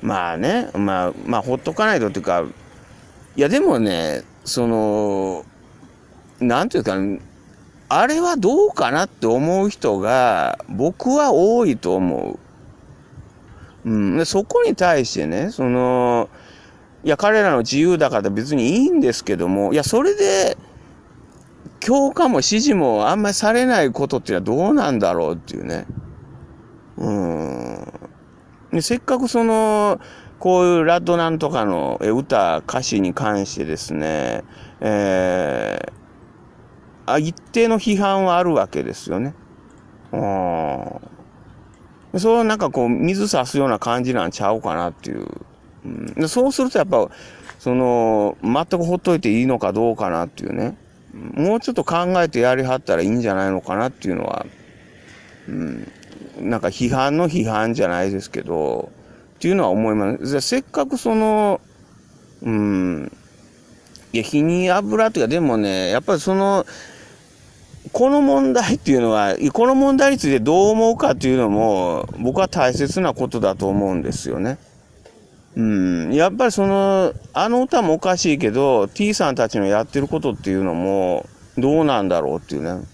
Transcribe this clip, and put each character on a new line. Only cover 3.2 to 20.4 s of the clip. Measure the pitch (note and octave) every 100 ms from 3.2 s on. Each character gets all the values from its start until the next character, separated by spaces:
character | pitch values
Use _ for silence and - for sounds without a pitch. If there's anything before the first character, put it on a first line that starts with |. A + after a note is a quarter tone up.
| - -
い |
や | C#3+
で | B3+
も | F4+ C3+
ね、 | G#2+ F2 D#2+ C#2 - - -
そ | - A#2+
の、 | A2+ A2 G#2 G#2 G2 F#2+ F2+ - - - - - - - - - -
な | B2 A#2+
ん | G3+
て | E3+
い |
う |
か、 | G#2+ F#2+ G2 G2 - - - - - - -
あ | C#3 A#3+
れ | D#4
は | F4 E4+
ど | F#3 C#4+ G#4
う |
か | - C3
な | C#3+ F#3+
っ |
て | - A2+
思 | A#2 D3+ F#3 G3
う |
人 | - C#3+ G2+
が | G2+ C3 B2 F#2+ C2+ - -
僕 | G2 C#3+ F#3 B3+
は | C#4 C#4+
多 | D#3+ F#3+ A#3 G#3+
い | A#2+
と | F2 F#2
思 | F2+ C2+ G1+ - - - - - - - - - - - - - - - A2+
う。 |
う | A2 G2+
ん。 | F#2
で、 | E3
そ | F#3+
こ | - A#4+
に | A#4 -
対 | F3+ D#3 A#2+
し |
て | - D2+
ね、 | F2 E3
そ | A#3 B2+
の、 | B2 B2+ B2+ B2 A#2+ A2+ - - - - - - -
い | -
や、 | D3
彼 | G#3 G#3+
ら | G3+
の | C#3
自 | B2+ C3+
由 | E3 F3
だ | C#3+
か | A#2
ら | G2
別 | G2 B2+ D3
に | A#2
い | G3 C#4
い |
ん | E4+
で | C3+
す | A2+
け | - F#2+
ど | F2
も、 | G2 G2+
い | D3
や、 |
そ | C#3+ A3
れ | D#4 G#4
で、 | G4 F#4+